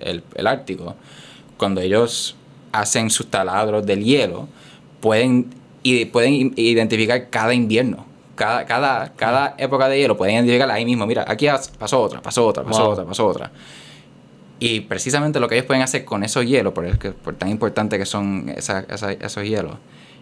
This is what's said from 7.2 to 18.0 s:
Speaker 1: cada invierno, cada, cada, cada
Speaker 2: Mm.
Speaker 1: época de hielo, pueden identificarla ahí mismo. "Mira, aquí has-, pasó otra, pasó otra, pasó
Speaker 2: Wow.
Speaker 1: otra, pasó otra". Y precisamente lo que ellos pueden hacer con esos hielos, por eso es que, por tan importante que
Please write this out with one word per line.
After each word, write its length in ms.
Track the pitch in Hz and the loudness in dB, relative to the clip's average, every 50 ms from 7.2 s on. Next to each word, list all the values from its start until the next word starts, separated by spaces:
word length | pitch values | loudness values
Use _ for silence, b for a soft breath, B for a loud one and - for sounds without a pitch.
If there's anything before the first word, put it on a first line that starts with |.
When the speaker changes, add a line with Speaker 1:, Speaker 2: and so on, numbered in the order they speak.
| - - | -2 -4
Speaker 1:
cada 240 | - 113 110 117 123 | -4 0 0 2 2
invierno, 520 | 123 117 107 110 117 131 117 - - - - - - - - - | 2 2 2 2 2 0 0 -4 -8 -12 -18 -20 -20 -20 -12 -6
cada, 300 | - 107 107 120 120 - | -4 -2 0 -2 -2 -2
cada, 480 | - 117 127 143 135 127 113 - - - | -2 0 0 0 0 0 -2 -4 -6 -6
cada 360 | - 110 113 123 135 143 135 | -2 0 2 2 2 0 -2
Speaker 2:
Mm. 100 | - - 135 | -4 -4 -4
Speaker 1:
época 240 | 127 139 131 135 135 | 0 2 2 2 2
de 100 | 139 139 | 4 4
hielo, 180 | 139 117 104 | 2 2 2
pueden 180 | - 92 101 110 | 2 2 2 2
identificarla 380 | 117 120 120 120 123 135 127 107 | 2 4 4 4 4 4 2 0
ahí 120 | 110 117 | 0 0
mismo. 200 | 120 123 113 104 | 0 0 0 0
"Mira, 160 | 110 120 113 - | 0 -2 -2 -2
aquí 200 | - 110 117 147 | -2 -2 0 2
has-, 220 | 147 143 131 - - | 2 2 0 -2 -8
pasó 320 | - - 110 104 139 127 | -12 -10 -4 0 0 2
otra, 200 | 107 98 - - | 2 0 -2 -6
pasó 240 | - - - 123 117 | -10 -4 0 2 2
otra, 180 | 110 - - - | 2 2 0 -2
pasó 200 | 110 110 110 107 | 0 2 2 2
Speaker 2:
Wow. 80 | 107 | 2
Speaker 1:
otra, 140 | 101 92 87 | 2 -2 -4
pasó 200 | 85 98 98 110 | -6 -2 0 0
otra". 260 | 95 - - - - - B B B B B B B B B B B B - - - - - - - - - | 0 0 -2 -6 -12 -16 B B B B B B B B B B B B -20 -20 -20 -20 -20 -20 -18 -8 -4
Y 220 | 127 117 110 107 | -2 -2 -2 -2
precisamente 580 | - - 95 95 - 131 139 143 151 151 147 135 | -4 -6 -6 -4 -2 -2 0 0 0 0 0 0
lo 80 | 120 | 0
que 80 | - 113 | 2 0
ellos 100 | 123 131 | 0 0
pueden 160 | - 135 131 | 2 0 0
hacer 220 | 131 131 - 127 - | 0 0 -2 -4 -4
con 200 | - 113 101 101 | -4 -4 -4 -4
esos 200 | 110 - 135 120 | -2 0 0 0
hielos, 280 | 120 139 123 101 95 - | 2 2 2 2 0 -2
por 100 | 85 85 | -4 -4
eso 80 | 90 101 | -2 -2
es 40 | - | -2
que, 120 | - 98 | -2 -4
por 240 | 92 - - 80 - | -10 -10 -10 -10 -8
tan 140 | - 87 98 | -6 -4 -4
importante 480 | 107 107 120 101 98 107 110 104 107 | -2 -2 -2 -2 -2 -2 -2 -2 -2
que 80 | 95 | -4